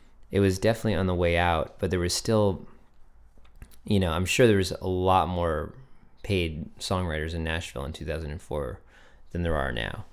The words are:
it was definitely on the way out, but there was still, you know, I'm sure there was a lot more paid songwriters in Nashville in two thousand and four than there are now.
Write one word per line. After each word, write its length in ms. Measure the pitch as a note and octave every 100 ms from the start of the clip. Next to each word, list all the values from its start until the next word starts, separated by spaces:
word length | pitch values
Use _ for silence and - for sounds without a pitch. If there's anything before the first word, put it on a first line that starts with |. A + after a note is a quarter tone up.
| - - -
it 80 | F#2+
was 220 | G2 F#2
definitely 340 | G#2+ A2+ A2+
on 120 | F2 F#2
the 80 | F2
way 200 | F2 E2+
out, 440 | F2 E2 - -
but 100 | F#2
there 80 | F2+
was 160 | F2
still, 500 | - - A2 G#2 D#2+ - - - - - - - - - - - -
you 140 | - G#2
know, 140 | F2+
I'm 140 | D#2+ F#2
sure 200 | - B2
there 120 | G2+
was 120 | F#2
a 160 | - F#2+
lot 400 | F#2 F#2 F#2 E2
more 480 | F2 E2+ D2+ D#2 - - - - -
paid 460 | - G2 E2+ D#2 - -
songwriters 560 | - F#2 F2+ D#2 D#2+
in 80 | E2+
Nashville 420 | D#2+ E2 - -
in 80 | C#2
two 120 | -
thousand 260 | D2+ D#2 D2+
and 120 | D2
four 360 | - D2+ C2+ - - - - - -
than 100 | F2
there 140 | E2+ D2+
are 160 | C2+
now. 320 | A#1 G#1 - -